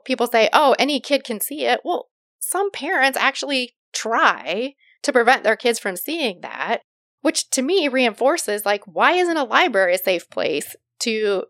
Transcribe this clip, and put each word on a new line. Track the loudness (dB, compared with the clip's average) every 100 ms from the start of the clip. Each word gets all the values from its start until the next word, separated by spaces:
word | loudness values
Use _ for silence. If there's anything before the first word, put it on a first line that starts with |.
| -2
people | -2 0
say, | 2 4
"Oh, | 4 4 4
any | 2 -2
kid | -2 -2 -2
can | -8
see | -8 -4 -2
it." | -2
Well, | -2 -6 -6 _ _ _
some | -6 -4 -4
parents | -4 -4 2 2 2
actually | 0 0 -4 -2 -4 _ _
try | -8 -2 2 2 2 -4 -4 -4 -8 _ _
to | 0
prevent | 2 4 4
their | 2 0
kids | 0 -2
from | -4 -8
seeing | -8 -4 -4 -6
that, | -12 -8 -4 -4 -6 _ _ _
which | -2 -2 -4
to | -4
me | 0 0 2
reinforces, | 2 0 2 2 2 -2 -2 0
like, | -2 -2
why | 2 2
isn't | 4 0 0
a |
library | 0 2 2 2 2 2
a |
safe | 0 -2 -2
place | -4 -2 -2 -6 -16 _ _
to | -4 -2 0 -2